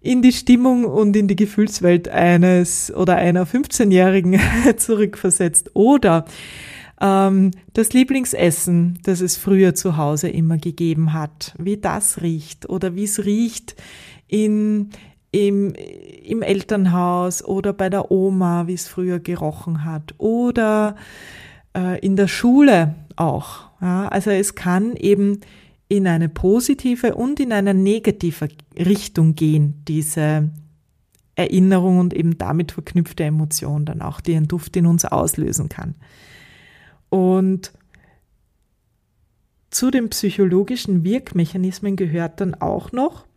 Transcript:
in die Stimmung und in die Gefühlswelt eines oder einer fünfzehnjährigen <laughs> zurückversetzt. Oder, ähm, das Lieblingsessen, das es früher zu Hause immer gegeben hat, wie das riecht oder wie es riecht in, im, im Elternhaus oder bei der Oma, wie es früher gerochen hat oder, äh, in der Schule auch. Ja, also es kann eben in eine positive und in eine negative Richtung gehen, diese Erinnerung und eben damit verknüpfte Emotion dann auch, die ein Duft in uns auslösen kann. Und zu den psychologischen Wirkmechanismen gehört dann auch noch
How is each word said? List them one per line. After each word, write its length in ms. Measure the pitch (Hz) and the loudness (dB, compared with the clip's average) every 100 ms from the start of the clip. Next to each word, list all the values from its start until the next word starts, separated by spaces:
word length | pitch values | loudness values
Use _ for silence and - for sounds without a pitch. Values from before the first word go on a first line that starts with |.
in 160 | - 254 | 0 4
die 120 | 247 | 4
Stimmung 520 | 247 - 247 254 247 | 4 4 6 6 2
und 320 | 226 202 208 208 | 2 2 2 4
in 120 | 196 | 2
die 80 | 190 | 2
Gefühlswelt 720 | 208 - 208 - 175 175 175 | 0 2 -2 2 4 4 2
eines 800 | - 175 175 180 180 175 - - | 2 4 6 6 4 2 -4 -6
oder 220 | - 185 185 | -2 2 2
einer 300 | 175 175 180 | 2 0 0
fünfzehnjährigen 920 | 247 294 - 208 185 185 190 180 196 - 226 | -2 -2 0 4 6 6 4 4 2 2 4
<laughs> 180 | 233 214 | 2 2
zurückversetzt. 920 | - 214 208 - 190 - 175 160 - | 0 0 0 0 -2 0 0 0 -2
Oder, 520 | - 220 285 202 165 160 - - - - - - _ | 2 4 6 4 2 -2 -18 -20 -20 -20 -20 -20 _
ähm, 520 | 196 196 196 196 190 180 - | 0 2 4 4 2 0 -6
das 220 | - 220 | -2 2
Lieblingsessen, 1040 | 254 254 269 247 - 175 156 - 170 175 175 | 2 2 0 -2 0 0 2 0 2 0 -2
das 200 | - 180 | -2 -2
es 160 | 180 - | -2 -4
früher 360 | 196 196 185 | 2 4 4
zu 220 | - 190 156 | 2 -4 -2
Hause 320 | 147 151 180 | -2 -2 -4
immer 300 | - 160 160 | -2 -2 -2
gegeben 560 | 175 - 165 156 160 | -4 -4 -2 0 -2
hat, 400 | 160 151 _ - - | -2 -6 _ -18 -8
wie 200 | 175 208 | -6 -4
das 420 | 190 180 - - | -4 -4 -4 -4
riecht 480 | 170 160 151 - - | -4 -6 -10 -18 -10
oder 260 | 185 185 | -6 -4
wie 100 | 180 | -4
es 200 | 208 208 | -6 -4
riecht 520 | 196 214 233 - - - - - - - _ | -2 -2 -2 -6 -18 -20 -20 -20 -20 -20 _
in, 600 | 214 214 214 214 208 208 - - _ _ | -2 0 0 0 -2 -4 -12 -20 _ _
im, 420 | 202 202 202 196 | -2 0 0 -2
im 680 | - 50 50 50 - - 226 | -6 -16 -18 -20 -20 -8 -6
Elternhaus 1000 | - 202 - 208 185 175 175 180 180 - | -2 -2 -2 0 2 2 0 0 -2 -6
oder 300 | - 196 202 | -6 -4 -4
bei 160 | 202 190 | -2 -2
der 220 | 196 - | -2 0
Oma, 560 | 190 190 190 180 175 170 | 0 2 0 0 0 -4
wie 80 | |
es 120 | 180 - | -8 -8
früher 340 | - 180 175 | -6 -4 -4
gerochen 680 | 175 170 151 156 170 165 160 | -6 -6 -6 -8 -8 -6 -6
hat 280 | 156 156 - | -8 -12 -6
oder, 760 | 220 233 240 240 220 214 214 208 - - - - - - _ | -2 0 0 0 0 0 0 -4 -20 -20 -20 -20 -20 -20 _
äh, 240 | 196 180 180 | -6 -4 -4
in 160 | 196 196 | -2 0
der 120 | 196 | 0
Schule 680 | - 240 262 285 190 160 156 - - | 0 4 6 6 6 2 -4 -16 -4
auch. 540 | 165 135 - - - _ | -2 -2 -8 -20 -20 _
Ja, 280 | 180 180 202 | -4 -2 -2
also 220 | 196 202 | -4 0
es 240 | 196 196 | 0 0
kann 420 | - 180 180 226 - | -4 -2 0 -2 -2
eben 440 | 196 202 202 202 - _ _ _ _ | 2 2 2 -2 -10 _ _ _ _
in 180 | 202 185 | 0 2
eine 220 | 165 165 | 0 -2
positive 840 | - 190 226 240 269 254 240 233 | 0 2 2 2 -2 -2 0 -2
und 260 | - 254 294 | -2 -4 -2
in 120 | 262 | -2
eine 220 | 214 196 | 0 2
negative 760 | 190 190 220 220 202 175 151 151 - _ - | 2 2 2 -2 -2 -4 -4 -8 -10 _ -4
Richtung 580 | 180 202 - - 160 | 0 0 -2 2 2
gehen, 480 | 156 156 156 147 147 - | 2 0 2 0 -2 -6
diese 640 | 156 156 165 151 156 151 151 - _ _ _ _ _ _ - | -4 -4 -2 -2 0 -2 -6 -20 _ _ _ _ _ _ -6
Erinnerung 640 | - 185 190 190 185 180 | 0 2 4 4 4 2
und 160 | 180 | 2
eben 240 | - 165 165 | 0 -2 -2
damit 340 | 90 156 165 | -4 -4 -4
verknüpfte 520 | - - 175 165 - | -8 -4 -2 -2 -4
Emotion 600 | 151 156 156 - - 151 | -2 -2 -2 -4 -4 -4
dann 180 | 151 156 | -4 -6
auch, 180 | - - | -8 -8
die 140 | - | -2
ein 140 | 160 151 | 0 0
Duft 280 | 175 - 180 | -4 -4 0
in 100 | 170 | 2
uns 180 | 170 | 2
auslösen 640 | - - - - - - - | 0 -2 -2 -2 -4 -4 -6
kann. 260 | - - - - _ - - - - - _ _ _ _ | -10 -12 -14 -18 _ -20 -20 -20 -20 -20 _ _ _ _
Und 600 | 190 185 185 190 190 - _ _ _ _ _ _ _ _ _ _ _ _ _ _ _ _ _ _ _ _ | 0 2 2 2 -2 -8 _ _ _ _ _ _ _ _ _ _ _ _ _ _ _ _ _ _ _ _
zu 200 | - 254 | -4 0
den 180 | 262 226 | 0 -2
psychologischen 920 | - 202 196 190 180 196 254 - 180 | -4 -4 0 2 2 0 -6 -2 -2
Wirkmechanismen 920 | 170 247 - 180 165 185 185 180 202 196 | 0 -4 -2 -2 -2 -2 -6 -4 -6 -4
gehört 440 | 175 170 170 - | -4 -4 -6 -6
dann 140 | 185 | -8
auch 380 | - - - - | -4 -6 -6 -6
noch 340 | 247 285 - _ | -4 -4 -6 _